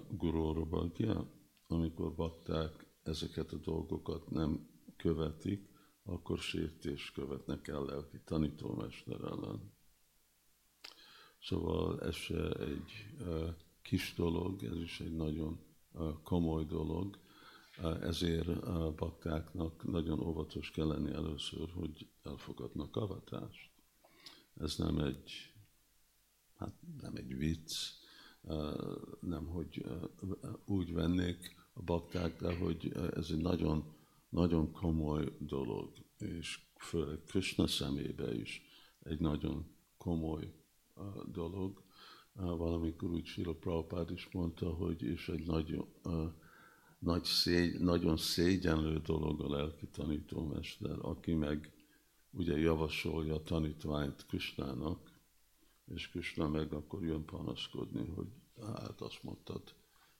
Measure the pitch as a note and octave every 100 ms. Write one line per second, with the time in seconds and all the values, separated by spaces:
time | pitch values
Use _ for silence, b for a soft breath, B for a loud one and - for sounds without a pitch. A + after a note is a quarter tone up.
0 | - E2+ E2 D#2+ D#2+ D#2 D#2+ E2 E2+ -
1 | A2+ F2 - - - _ - E2+ E2 D#2+
2 | E2+ E2 E2 - - D#2+ D#2+ - - _
3 | - D#2+ D#2+ - D#2 D#2 D#2+ E2 D#2 D#2
4 | - D#2+ - - D#2 D#2 - - - -
5 | E2+ D#2+ D#2+ D#2 G2 G2+ - B B B
6 | - F2+ - F2 - E2+ E2 - D#2+ C#2+
7 | - - C#2 C2+ - D2 - D2 C#2 C#2+
8 | D2 - - E2 D2+ - - G#1 A1 -
9 | - - - - G#1 G1+ G#2 - - _
10 | _ _ _ _ _ _ _ _ B B
11 | B B B B - E2+ E2+ E2+ E2+ E2+
12 | - - - E2 D#2+ - - C#2+ - -
13 | - - F2+ D#2+ E2 E2+ - _ - F#2+
14 | - - E2+ E2+ F2+ G2 - E2+ E2+ -
15 | E2 E2 D#2 D#2 D#2 D#2+ - - _ -
16 | D#2+ D#2 - F2+ E2 D#2+ D#2+ E2 D#2 E2
17 | G2 G2+ B B B B B - E2 F2
18 | F2+ E2+ F2 E2 E2 - - E2+ D#2+ D#2
19 | E2+ - E2 D#2 D#2 - E2 - - F2
20 | D#2+ D#2 E2 D#2+ D#2 E2 D#2 - D#2 D2
21 | D2+ D2+ D#2+ D2 - - D#2+ F2 E2 D2+
22 | - _ D#2 C#2+ - - B1+ - D2 -
23 | G#2+ - - - - - - _ _ _
24 | B B B B B - D#2 - E2 D#2
25 | D2 C2 - - - - - _ _ _
26 | _ _ _ _ _ - - - E3+ D3+
27 | - - B1+ C2 D2+ E2 - - - -
28 | B B B B - D#2 D2+ - - -
29 | - - - E2+ D#2+ E2+ D2 - - D#2+
30 | - - F#2+ G2 - - - G2 E2+ E2+
31 | E2 F2+ F2+ F2 - - B - F2 E2+
32 | - F2+ E2+ - F2 F2 F2 E2 - -
33 | E2+ - D#2+ D#2+ E2+ F2 E2 D#2 D#2 B
34 | B B B - F2 E2+ D#2 - E2+ D#2+
35 | D2+ D2+ C#2 - D2 C#2 B1+ G1+ - -
36 | - - G#2+ E2+ D2+ - - - - F2
37 | C#2+ D#2 - G2 F#2+ - E2 - D2 C#2+
38 | C2 - A#1+ A#1 G#1+ - B B B B
39 | - D#2+ D#2+ D2+ D2+ D2 E2 - _ -
40 | F#2 E2 D#2+ D#2 D#2 - - _ _ -
41 | G2 G2+ - - E2+ F#2+ F#2+ F#2+ - B
42 | B B B - F2+ E2 E2+ E2+ E2 D#2+
43 | F2+ E2+ D#2+ - F2 D#2+ F#2 E2+ E2 F2+
44 | E2 F2 - F2 E2+ E2 F2+ E2 F2 E2
45 | A#1+ E2 - E2+ D#2+ D#2+ D#2+ D#2 - -
46 | - E2 D#2+ - B B B B B B
47 | F2 F2 - - - F2 F2 - F2+ F2
48 | F2 D#2+ - - E2+ F#2 E2+ D#2+ D#2 D#2
49 | D#2 D#2 D#2 D2+ C#2+ C#2+ D2+ - - -
50 | D2 D2+ - D2 D#2 C#2+ D#2+ - - -
51 | - E2 - E2 D2 D2+ - - b b
52 | b b b A#2+ E2+ D2+ D#2+ D#2+ D#2 -
53 | E2+ D#2+ D#2 D#2 D#2 E2 D#2 D2+ D#2 D2
54 | C#2+ - - F2+ - - C#2 C2 D2 F2
55 | - - _ _ _ _ b b - E2+
56 | - F2 E2+ - D#2 D#2 D#2 D2+ D2 -
57 | E2 D#2 D#2 D#2+ D2+ B1 - - A#1 -
58 | A1+ E2+ - - - - G#2+ - - -
59 | - - - - - - - - b b
60 | b b